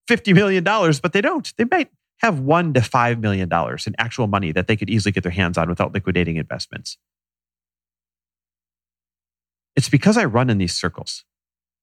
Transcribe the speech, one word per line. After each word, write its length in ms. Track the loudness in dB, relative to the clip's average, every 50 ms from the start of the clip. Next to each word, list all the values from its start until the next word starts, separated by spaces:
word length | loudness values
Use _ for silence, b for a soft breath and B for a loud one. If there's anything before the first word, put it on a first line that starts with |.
| _ 0
fifty 240 | 0 0 4 6 6
million 300 | 6 6 4 2 0 0
dollars, 380 | 0 0 2 2 2 2 2
but 100 | 0 -2
they 100 | 0 0
don't. 320 | 0 0 0 -2 -4 -6 -4 -4
They 80 | -2 0
might 200 | 0 0 -2 -2 _ _ _ _ _ _
have 200 | 0 0 0 0
one 340 | 2 2 2 2 2 2 2
to 80 | 0
five 380 | 0 2 2 2 2 2 0 0
million 280 | 0 0 0 0 0 0
dollars 400 | 0 -2 -2 -2 -4 -8 -8 -6
in 80 | -6 -4
actual 300 | -6 -6 -4 -4 -2 0
money 240 | 0 0 0 -2
that 160 | -2 -2 0 0
they 80 | -2
could 140 | -2 -2 -2
easily 220 | 0 0 0 0
get 120 | 0 -2 -2
their 80 | -2
hands 260 | 0 0 0 0 0 0
on 120 | -2 -2
without 240 | 0 -2 -2 -2 -4
liquidating 420 | -4 -4 -2 0 0 0 -2 -2
investments. 640 | -4 -6 -6 -8 -10 -10 -12 -14 -16 -14 -16 -18 -18 _ _ _ _ _ _ _ _ _ _ _ _ _ _ _ _ _ _ _ _ _ _ _ _ _ _ _ _ _ _ _ _ _ _ _ _ _ _ _ _ _ _ _ _ _ _ _ _ _ _ _ _ _ _ -2 -2
It's 100 | 0 2
because 300 | 2 2 4 4 2 2
I 80 | 2
run 240 | 0 0 0 2 2
in 80 | 2 0
these 180 | 0 -2 -4
circles 480 | -4 -6 -6 -6 -8 -12 -14 -14 -16 -18 _ _ _ _ _ _ _ _ _ _ _